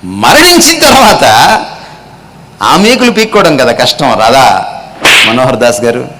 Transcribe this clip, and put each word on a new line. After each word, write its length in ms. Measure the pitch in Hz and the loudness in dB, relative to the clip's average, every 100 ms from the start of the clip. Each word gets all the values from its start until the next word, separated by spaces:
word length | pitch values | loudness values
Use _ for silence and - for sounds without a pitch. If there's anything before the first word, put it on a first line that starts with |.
మరణించిన 720 | 92 98 117 269 349 349 285 330 | -10 -2 2 2 4 2 0 0
తర్వాత 460 | 311 269 226 - 127 110 160 220 - - - - - - - - - - | 2 2 2 2 2 2 2 0 -4 -16 -20 -20 -20 -20 -20 -20 -20 -6
ఆ 140 | 107 151 | -2 2
మేకులు 340 | 208 233 240 | 2 2 0
పీక్కోవడం 460 | 202 220 214 170 147 | 0 -2 0 0 0
కదా 160 | 123 | 0
కష్టం. 460 | 117 123 - 139 110 | 0 -2 -2 -2 0
రాధా 280 | 113 131 123 95 - - - - - - 101 | 2 4 2 0 -4 -12 -16 -6 -2 0 0
మనోహర్ 280 | 120 127 123 | 0 -2 0
దాస్ 240 | 120 120 | -2 0
గారు 280 | 117 117 127 | -2 -4 -8